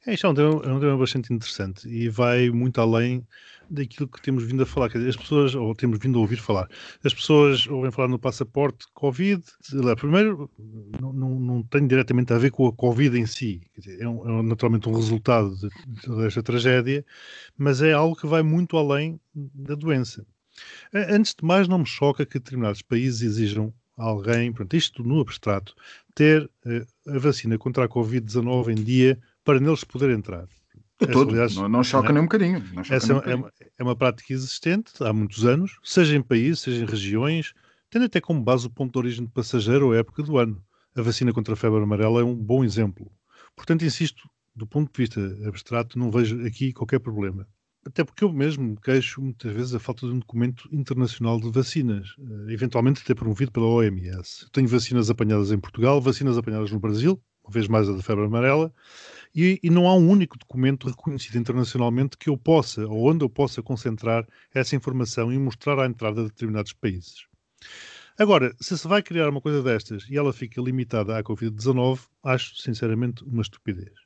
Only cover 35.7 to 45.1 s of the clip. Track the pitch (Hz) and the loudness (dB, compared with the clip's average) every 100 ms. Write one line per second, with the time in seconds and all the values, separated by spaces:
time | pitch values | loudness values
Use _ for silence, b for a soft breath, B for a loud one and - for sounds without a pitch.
35.7 | - - - 160 147 - 117 127 165 - | -6 -2 4 4 4 2 2 2 -2 -4
36.7 | 120 113 110 98 107 139 165 151 _ _ | -4 -2 -4 -2 -2 0 -2 -6 _ _
37.7 | _ _ 233 247 175 - 160 117 127 120 | _ _ -2 0 -2 -2 -2 2 2 0
38.7 | 117 131 127 123 117 120 131 117 123 107 | -6 -4 -2 -2 -4 -8 -6 -2 -2 2
39.7 | 135 139 113 113 - 147 143 117 101 - | 4 4 2 0 -6 0 2 2 -2 -14
40.7 | _ _ - 113 113 127 117 110 110 117 | _ _ -4 -2 0 0 0 -2 -2 0
41.7 | 107 104 104 110 117 120 120 107 131 123 | 0 0 0 2 2 0 -2 0 0 2
42.7 | 98 107 95 98 _ b b b - - | 0 -2 -4 -18 _ b b b -20 -2
43.7 | 165 160 - 165 - - _ _ - 110 | 0 0 -2 -4 -6 -20 _ _ -16 -6
44.7 | 147 151 - 117 | -4 -4 -2 -4